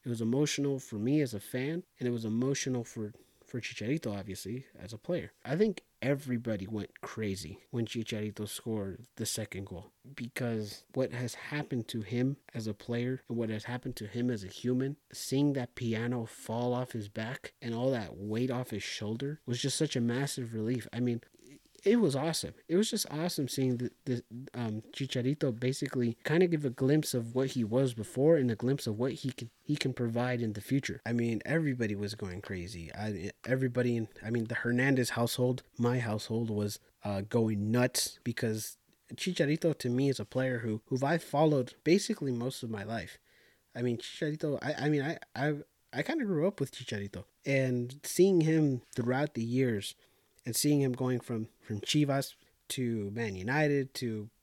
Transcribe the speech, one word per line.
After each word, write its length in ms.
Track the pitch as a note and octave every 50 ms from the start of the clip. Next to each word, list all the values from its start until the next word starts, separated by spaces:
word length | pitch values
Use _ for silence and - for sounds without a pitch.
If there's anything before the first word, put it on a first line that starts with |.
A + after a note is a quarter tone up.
| _
It 60 | B2+
was 100 | A#2+ A2+
emotional 600 | A#2 A2+ A#2+ C3+ D3+ D3 - - C#3+ C#3+ C#3 C3
for 160 | C3 - A#2
me 260 | G#2 G#2+ B2 C#3+ D#3
as 140 | D3 B2 A2+
a 40 | G2+
fan, 440 | - - - B2+ C3 C#3+ E3 F3 F3+ _ _ _
and 80 | B2+
it 40 | B2
was 140 | A#2+ A#2 A2+
emotional 580 | A2 A2 A2+ B2+ C3+ C#3+ C3 - C3+ B2+ B2 A#2
for, 300 | - - A#2+ A2 G#2 - - - _ _ _ _
for 160 | - - B2
Chicharito, 560 | - - - - G#2 A2 C#3+ D#3+ - A2+ G2+
obviously, 480 | G2+ F#2+ A2 F#2+ - - F#2+ A2+ C3 C#3 - _ -
as 120 | - - A#2
a 40 |
player. 340 | G#2+ _ - F3+ E3+ - - _ _ _
I 100 | - C3+
think 280 | E3+ G#3+ A3+ F#3 - _ _ _ _
everybody 640 | - C3 C#3+ C3+ C#3 B2+ B2 A#2 A#2+ A#2 A2 F#2+ F#2+
went 360 | G2+ A2 G#2 G2+ - _ -
crazy 580 | - - - A2+ A2 G#2 G2 F#2 - D2+ - - - _
when 160 | - A#2+ A#2
Chicharito 640 | G#2+ - B2 A2 - A#2+ G#2+ G#2+ G#2+ G#2 - G#2+ G2+
scored 560 | - - - A#2+ A2 G#2+ G2 G2 F2+ - A2+ _ _
the 100 | - A2+
second 400 | - - - A2 - - F#2+ G2
goal, 240 | F#2+ F#2 E2+ - - _ _ _ B2+ C#3+
because 680 | - A#2+ A#2 _ - C3 A#2+ A2+ A2 G#2+ G#2 - - - _ -
what 160 | C3+ C3 B2
has 240 | B2 A#2+ B2 A#2 -
happened 520 | - - - D3 D3 D3 - C#3 A#2+ A2 -
to 120 | - A2+
him 360 | G#2 F#2+ B2 A#2+ B2+ C3+ C#3+ - _ -
as 140 | - B2 A2
a 80 | A2 G2+
player 480 | _ - - A#2 A#2 A#2+ B2 C3 B2+ _ _
and 80 | A#2+
what 140 | A#2 A#2 A2
has 140 | A2 G#2+ -
happened 300 | - A#2+ B2 - B2+ B2
to 100 | - A2
him 240 | G2+ - A#2+ A#2+ B2
as 120 | B2 G#2 F#2+
a 40 |
human, 500 | F#2 - - - A#2+ B2+ B2+ C3 C3+ D3 _ _ _ -
seeing 400 | - - - C3 C3+ C#3+ D3 C#3
that 220 | C3+ A#2+ - _
piano 500 | - B2 A2+ A2 A2 A#2 A#2+ B2 B2 A2+
fall 480 | A2 - - - - A2+ A#2 B2 B2 B2
off 200 | B2 B2+ B2 -
his 160 | A#2 G#2+ G2+
back 440 | - - A2 A2+ A2+ - - - _ _
and 140 | - A#2+ A2+
all 160 | A#2 B2 C3+
that 260 | C3+ A#2+ G2+ E2 -
weight 320 | F2 G2 G#2+ G#2+ A2+ B2+ C3
off 220 | C#3 B2+ B2+ -
his 100 | A2+ G2+
shoulder 580 | - - - - G#2+ G#2 A2+ B2 C3+ C#3 D3+ - _
was 160 | - A#2+ A#2+
just 160 | - C#3 -
such 180 | - D#3+ D3 -
a 60 | C3
massive 540 | A#2 A#2 A#2+ C3 C#3 C3+ - - B2 A2+ A#2
relief. 320 | A2 G#2+ A2+ C3 B2 G#2 -
I 80 | - A#2
mean, 220 | B2 B2 A#2 A#2 - _ _ - - - C#3+ - _ _ _ - -
it 140 | G3 A3+ A#3+
was 160 | A3 D#3 C3
awesome. 380 | C#3 C#3+ E3 D#3+ - - - - - _ -
It 80 | D#3+
was 120 | F#3 G#3+ -
just 160 | - G#3 - -
awesome 380 | - D3+ E3 F3 - - C#3+ B2
seeing 260 | - - C3 B2+ B2
the, 160 | A#2+ B2 A#2 - _ _
the, 180 | C3+ B2 A#2+ - _ A2 A#2+ C3+ - -
um, 300 | B2 A#2+ A2+ G#2+ A2+ - - -
Chicharito 680 | - C#3 C3 - C3 A#2+ C3 D3 - - C3+ A2+ A2+
basically 560 | B2+ B2+ C3+ - C#3+ C3+ - C3 A#2+ A#2 A2+ _ _
kinda 240 | - D3+ E3+ F#3
give 160 | F3 E3+ D3+ D3
a 60 | C3+
glimpse 440 | A#2+ - C3+ C3 D3 D#3 D3+ - -
of 220 | B2+ A2+ A#2 A#2+
what 140 | B2+ C3+ C3
he 160 | - B2+ A2+
was 280 | G2+ A2 B2+ C#3 C3 A#2+
before 440 | A2 G#2 - - B2+ C3+ D#3 E3
and 120 | D#3 C3 A#2+
a 60 | A2+
glimpse 320 | - A#2 B2 C#3 C#3+ -
of 100 | A#2+ G#2+
what 140 | G#2+ A#2+ C3+
he 220 | - - - C3 A#2
can, 160 | - B2 A2+ _ _
he 140 | _ - D3
can 160 | C#3+ - C3+
provide 480 | B2 - B2 A#2 A2+ A#2 A#2+ B2+ B2+ A#2+
in 140 | A#2 A2 G#2
the 80 | G#2+
future. 400 | - - C3 C#3 - - - - _
I 60 | -
mean, 300 | A#2+ A#2 A#2 A#2 A2+ G#2+ -
everybody 480 | - C#3 E3 D#3+ D3 C3 A#2+ A#2 G#2 G#2
was 220 | G2 G#2 G2+ G#2
going 240 | - G#2+ F#2+ F2+ F#2
crazy. 500 | - - G2+ F2+ F2 F#2 A2 F2 E2 D#2 -
I, 340 | - G#2+ G#2+ G#2 F2+ D#2+ G2+ - _ -
everybody 520 | - B2+ C3 C3 B2+ A#2+ B2 B2 B2 A#2+
in, 100 | A#2 A2+ - - - -
I 40 | A2
mean, 160 | A#2+ A#2+ A2+
the 100 | A2+ A#2+
Hernandez 540 | - - A#2+ B2 B2 C3 C#3 C#3 B2+ B2 -
household, 540 | - B2 A#2+ A#2 - - B2 B2+ B2+ B2 - _ _
my 220 | - A#2+ A#2+ B2 B2+
household 500 | A#2 A2+ G#2+ G#2+ - - A2+ A2+ A#2+ A2
was, 300 | G#2+ G#2 G#2 G#2 G2+ - _ _ _ _ -
uh, 160 | G#2 G2+ G2
going 500 | G2+ G#2+ - A#2+ A2+ A2 A2 G2+ G2+ G#2+
nuts 480 | A2+ B2 B2 B2+ - - - - - - _
because 540 | A#2+ A2+ - - A2+ A2 A2 G#2+ - - _ _ _ _ _ _ _ -
Chicharito 600 | - - F#3 F3 - E3 C#3 D3+ D#3+ - E3 D3 -
to 100 | - B2
me 180 | A#2+ B2+ C#3
is 140 | C#3 C3+ -
a 40 | G#2
player 340 | - - C3 C3 C3 B2+ A#2
who, 200 | A2 A2 G#2+ G#2+ _
who 200 | _ C3+ B2+ C#3
I've 160 | C#3 E3 E3
followed 520 | - - - C#3+ D#3 D#3+ D3+ C3+ B2 - - _ _
basically 480 | D3 E3+ G3+ - - A3 - D3+ C3+
most 320 | B2 A#2 A#2+ C3 C3 - -
of 60 | A#2
my 160 | A2 G#2 G2
life. 320 | A2 A2+ A2+ F2+ - - - _ _ _ _ _ _ _ _ _ _ _
I 60 | A#2+
mean, 160 | A#2+ B2 A#2
Chicharito, 600 | A2+ - - - - E3+ D3+ D3+ D#3 - D3+ C#3 -
I, 240 | - C#3 D3+ - D3
I 40 | D3+
mean, 120 | D3+ D3
I, 160 | C3+ D3+ E3+ - - _ _
I, 200 | - C3+ D3+ D3+ C#3+ - _ _ _ _ _
I 100 | - B2+
kinda 220 | D3+ - D#4 E4 B3+
grew 240 | G3+ F#3 D3+ D3+
up 140 | G3 G3+ -
with 120 | C#3 - -
Chicharito, 520 | - B2+ - - G#2 G2+ G2+ - - - _ _ _ _
and 540 | C3+ C#3 C3+ C3 B2+ B2 B2 A#2+ A#2+ C3+ D3 -
seeing 360 | - - - F3+ G3 F#3+ E3+
him 440 | D#3 D#3+ D#3+ D#3+ D#3 C#3+ C3 A#2+ - _ -
throughout 380 | - A#2 A#2+ B2+ C3 D3 D3 _
the 100 | A#2 A2+
years 520 | A#2 A#2+ C3 C3+ B2 A2+ G2+ G2 - - _ _ _ _ _ _ _ _ _ _
and 100 | B2+ A2+
seeing 260 | - - D3 D3 C#3+
him 100 | C#3 C3
going 280 | B2 A#2+ C3 B2+ B2+ A#2+
from, 260 | - - A#2+ A2+ A2 - _ _
from 180 | - - A2 G#2
Chivas 520 | - - - D3+ D3+ C#3 C3+ C#3 C3+ - - _ _ _ _ _ _ _
to 420 | - - B2+ A#2+ A#2 A2 G2+ G2 G#2
Man 220 | A2+ A#2 G#2+ G2
United 580 | F#2 F#2 A2+ C3 D3+ D#3 D3 C#3+ C#3+ C3+ C3+ _
to 340 | - C3 A#2 A2 G#2+ G#2 A2 _ _